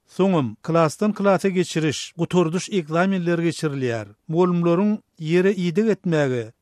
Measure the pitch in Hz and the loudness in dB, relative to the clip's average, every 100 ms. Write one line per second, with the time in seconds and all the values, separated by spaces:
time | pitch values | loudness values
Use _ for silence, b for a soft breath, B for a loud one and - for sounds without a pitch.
0 | _ - 190 170 117 110 - 165 156 - | _ -2 2 2 0 -6 -2 2 2 0
1 | 214 202 202 185 196 180 170 165 156 - | -2 0 2 2 2 0 -2 -2 -2 -4
2 | - 170 165 180 165 170 - 196 151 165 | -10 -8 0 2 2 -2 -4 -4 -2 0
3 | 190 190 170 170 165 - 156 139 123 117 | 0 0 0 0 -2 -2 -4 -2 -2 -4
4 | 104 - - 160 180 175 170 170 208 214 | -8 -14 -4 0 2 2 2 2 2 -2
5 | _ - 156 175 190 190 175 170 220 190 | _ -10 0 2 2 0 0 0 0 0
6 | 180 156 139 123 110 - | 0 0 0 -2 -6 -14